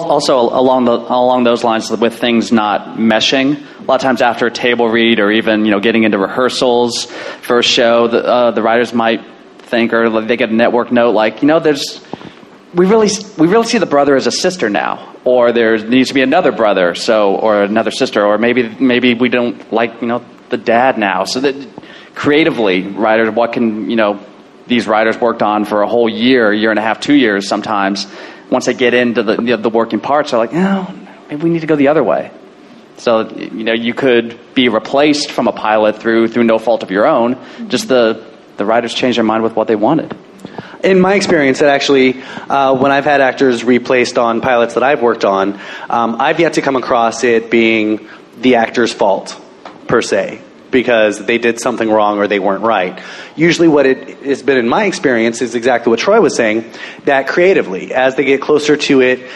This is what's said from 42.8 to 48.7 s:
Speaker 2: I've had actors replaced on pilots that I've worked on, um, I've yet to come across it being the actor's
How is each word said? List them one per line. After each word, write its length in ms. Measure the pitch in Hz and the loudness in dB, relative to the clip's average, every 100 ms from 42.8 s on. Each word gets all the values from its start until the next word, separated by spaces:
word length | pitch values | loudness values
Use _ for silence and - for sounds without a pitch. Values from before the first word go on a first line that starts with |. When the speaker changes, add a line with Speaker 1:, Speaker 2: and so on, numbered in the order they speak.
| 139 | 2
Speaker 2:
I've 140 | 139 147 | 2 2
had 160 | 139 | 2
actors 420 | 127 123 135 117 | 2 2 0 2
replaced 540 | 113 120 120 127 120 131 | 2 0 2 0 2 0
on 240 | 117 113 | 0 0
pilots 320 | 131 120 117 | 0 0 0
that 100 | 117 | 0
I've 180 | 131 147 | 0 2
worked 240 | 120 107 107 | 0 0 0
on, 340 | 98 98 98 - - - | 0 -2 -4 -14 -16 -4
um, 300 | 117 117 113 | -2 -2 -2
I've 200 | 143 160 | -2 0
yet 140 | 156 | 0
to 80 | 156 | 0
come 140 | 139 131 | -2 -4
across 480 | 113 127 117 - | 0 0 0 0
it 280 | 123 113 113 | 0 0 0
being 580 | 117 113 113 107 107 - - - - | 0 2 0 -2 -4 -8 -20 -20 -4
the 160 | 127 117 | 0 2
actor's 380 | 113 | 0